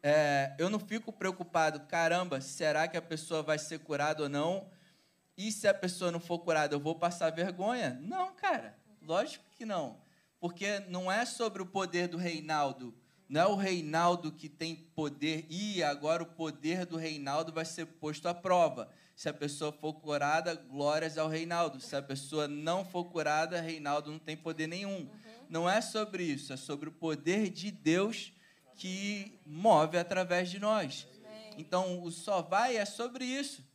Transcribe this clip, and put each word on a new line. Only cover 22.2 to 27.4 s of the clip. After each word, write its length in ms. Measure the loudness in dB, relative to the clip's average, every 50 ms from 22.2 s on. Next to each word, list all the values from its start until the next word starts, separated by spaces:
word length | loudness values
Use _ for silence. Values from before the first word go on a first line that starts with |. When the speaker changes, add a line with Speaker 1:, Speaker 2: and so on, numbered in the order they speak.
| -6 -4 -2 0 0
Speaker 1:
não 360 | 0 -2 -4 -2 0 0 0 -2
for 220 | -2 -4 -4 -4
curada, 560 | -2 -2 0 2 4 4 2 2 2 0 -4
Reinaldo 500 | -2 -4 -6 -4 -2 0 0 0 0 -4
não 60 | -10
tem 180 | -10 -8 -10 -10
poder 300 | -6 -6 -6 -4 -2 -4
nenhum. 360 | -4 -4 -6 -4 -4 -6 -6
Speaker 2:
Uhum. 80 | -8 -10 -14 -18 -20 -20 -20 -20 -16
Speaker 1:
Não 220 | -6 -2 2 2 4
é 100 | 4 4
sobre 440 | 2 0 -2 -2 -2 -2 -2 -2 -2
isso, 280 | -2 -2 -4 -4 -8
é 60 | -10
sobre 320 | -10 -6 -6 -6 -6 -6 -10
o 20 |
poder 600 | -8 -4 -2 -2 -2 0 0 2 2 2